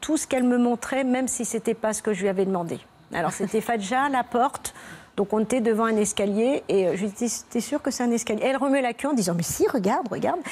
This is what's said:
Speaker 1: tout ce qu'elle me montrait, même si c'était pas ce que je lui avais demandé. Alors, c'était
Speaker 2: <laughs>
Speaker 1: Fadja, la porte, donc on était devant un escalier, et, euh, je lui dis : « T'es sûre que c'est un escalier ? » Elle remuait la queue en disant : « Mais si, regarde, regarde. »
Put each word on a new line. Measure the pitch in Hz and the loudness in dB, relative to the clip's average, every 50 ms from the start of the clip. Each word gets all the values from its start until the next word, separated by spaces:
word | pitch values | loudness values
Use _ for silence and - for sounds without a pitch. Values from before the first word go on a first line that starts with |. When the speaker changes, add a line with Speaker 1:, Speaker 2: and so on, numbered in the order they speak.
Speaker 1:
tout | - - 311 | -4 -2 0
ce | 311 - | 0 0
qu'elle | - 277 254 247 | 0 0 2 2
me | 247 247 | 4 4
montrait, | 240 240 240 240 226 - - 269 262 277 | 4 4 2 2 0 -2 -4 -2 0 0
même | 254 247 254 262 247 | 2 2 2 0 -2
si | - - 233 | -2 -4 -4
c'était | - - 226 - 233 220 | -4 -4 -2 -2 -2 -2
pas | 226 - 220 208 | 0 0 -2 -2
ce | - - | -2 -2
que | 220 214 | -2 -2
je | 175 | 0
lui | 196 | 0
avais | 202 190 190 190 | 0 2 2 0
demandé. | 190 190 175 175 165 - - - - - - - - - | 0 0 -2 -2 -4 -6 -10 -10 -18 -20 -20 -16 -8 -4
Alors, | 170 165 165 | -2 -2 -2
c'était | - - 202 196 - 220 | -2 -2 -4 0 0 -2
Speaker 2:
<laughs> | - - | 0 0
Speaker 1:
Fadja, | 240 226 196 185 247 254 277 285 | -2 -2 -2 0 0 2 2 2
la | 269 247 233 | 0 0 -2
porte, | - - 240 240 285 - - - - - - - - - - - - - | 0 2 2 2 2 0 -4 -12 -12 -14 -14 -18 -18 -18 -18 -18 -10 -2
donc | - 202 196 | -2 -2 0
on | 214 214 | 2 0
était | 220 214 247 262 | 2 2 2 2
devant | 220 233 220 208 226 | 2 2 2 2 2
un | 226 220 | 2 2
escalier, | 214 208 202 - - 202 202 196 214 226 254 285 - - | 2 2 0 0 -2 0 0 2 2 2 2 2 0 0
et, | - 180 196 185 | 0 2 2 4
euh, | 170 - | 2 2
je | 180 208 | 0 -2
lui | 208 | -4
dis : « | 196 - 240 233 - - - - | -4 -2 -4 -4 -4 -6 -8 -6
T'es | - 240 | -4 -4
sûre | 214 - 285 302 | -4 -2 -4 -2
que | - 277 | -2 -2
c'est | - - 247 | -2 0 0
un | 240 | 0
escalier ? » | 233 226 - - 220 214 - | 0 0 0 -2 -2 0 0
Elle | 254 269 | 0 0
remuait | 269 269 285 269 277 | 2 2 2 2 2
la | 254 240 | 2 0
queue | 240 - - | -2 -2 -2
en | 277 302 | 0 0
disant : « | 233 185 - 175 | 0 0 0 0
Mais | 170 170 | -2 -2
si, | - - - 349 440 | -2 0 0 0 2
regarde, | - 247 185 196 240 320 311 220 | 2 2 2 2 0 0 -2 -4
regarde. » | - - - 254 311 370 285 - | -4 -2 -2 -2 -2 -2 -6 -8